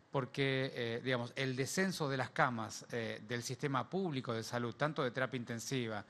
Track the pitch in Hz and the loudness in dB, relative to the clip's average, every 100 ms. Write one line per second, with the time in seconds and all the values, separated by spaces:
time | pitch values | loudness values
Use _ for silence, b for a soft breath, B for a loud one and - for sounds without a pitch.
0 | - 143 123 - 139 135 131 - 117 117 | -4 -2 -2 0 2 2 0 -2 -2 -2
1 | 123 127 120 - 135 127 135 - 190 151 | 0 0 0 -2 0 0 0 2 2 2
2 | 147 135 123 - 143 117 107 - - 120 | 0 0 0 4 2 4 -4 -8 -6 -4
3 | 110 110 107 120 120 127 147 135 117 185 | -2 -4 -4 -4 -2 -2 0 0 0 0
4 | 190 135 127 113 110 120 120 - 147 - | 0 0 -2 -2 0 -2 -2 0 0 2
5 | 131 117 127 131 117 117 - 135 117 107 | 0 2 0 0 -4 -6 -2 0 0 -4
6 | - | -6